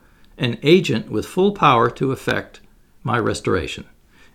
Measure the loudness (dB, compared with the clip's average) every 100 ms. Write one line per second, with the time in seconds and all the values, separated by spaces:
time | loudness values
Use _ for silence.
0 | _ _ -20 -6 -4 -2 4 4 4 -2
1 | -4 -6 -4 0 0 2 4 4 2 0
2 | -4 -4 -4 -4 -4 -14 -20 _ _ _
3 | -4 -2 -2 -2 -2 -2 -2 -10 -14 _
4 | _ _ -20